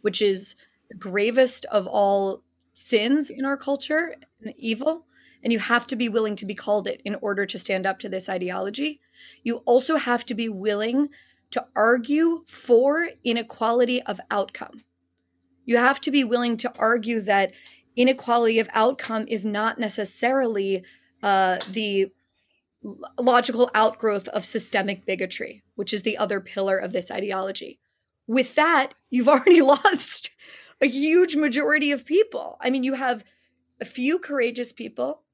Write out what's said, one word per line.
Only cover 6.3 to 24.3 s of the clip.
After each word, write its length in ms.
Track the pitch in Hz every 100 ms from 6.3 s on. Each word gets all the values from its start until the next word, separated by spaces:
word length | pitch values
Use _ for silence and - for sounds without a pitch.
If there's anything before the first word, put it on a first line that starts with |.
| 208
to 80 | 190
be 100 | 185
called 320 | - 208 196
it 140 | - -
in 100 | 208
order 300 | 202 196 202
to 120 | 208
stand 280 | - 190 180
up 140 | 170
to 100 | 202
this 180 | 185 185
ideology. 720 | 185 180 185 190 214 294 302 _ _ - -
You 140 | - 233 -
also 320 | 247 254 320
have 280 | - 240 -
to 80 |
be 160 | 220 226
willing 600 | 196 208 208 220 254 285 - _ _ _
to 140 | - - -
argue 680 | 220 247 233 294 330 330 -
for 600 | - - 233 269 302 339 -
inequality 760 | 240 233 226 - 226 240 240 247
of 180 | - 196 -
outcome. 520 | 208 196 - - 226 _ _ _ _ _ _ _ _
You 140 | - 233
have 240 | 247 277
to 100 | -
be 120 | 277
willing 340 | 240 240 240 226
to 160 | 247 -
argue 420 | 226 233 220 226
that 300 | 190 196 190 - - _ _ -
inequality 640 | 247 262 - 240 233 226
of 100 | 220
outcome 520 | 220 226 269 - 220 220
is 180 | 220 208
not 320 | 208 220 -
necessarily, 1040 | 214 214 202 - 233 262 247 208 196 190 185 _ _ _
uh, 360 | 208 196 185 180 -
the 420 | 196 214 196 190 _ _ _ _ _ _ _
l-, 140 | 214 - - -
logical 500 | 247 240 240 233 247 214
outgrowth 520 | 220 220 220 202
of 160 | 190